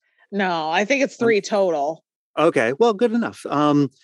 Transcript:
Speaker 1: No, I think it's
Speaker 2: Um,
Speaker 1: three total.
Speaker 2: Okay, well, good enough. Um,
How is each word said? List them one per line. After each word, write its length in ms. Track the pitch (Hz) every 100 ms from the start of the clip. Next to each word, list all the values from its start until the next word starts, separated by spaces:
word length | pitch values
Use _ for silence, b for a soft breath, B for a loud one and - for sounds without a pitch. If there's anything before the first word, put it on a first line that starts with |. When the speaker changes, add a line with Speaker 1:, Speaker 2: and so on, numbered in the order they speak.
| _ _ _
Speaker 1:
No, 360 | 202 185 165 156
I 140 | 180
think 180 | 208 277
it's 160 | 277 -
Speaker 2:
Um, 40 | 233
Speaker 1:
three 140 | 208
total. 640 | - 208 190 151 143 165 _ _ _ -
Speaker 2:
Okay, 360 | 160 151 113 139
well, 140 | 233
good 200 | 208 240
enough. 340 | 233 147 - -
Um, 440 | 147 147 147 139 b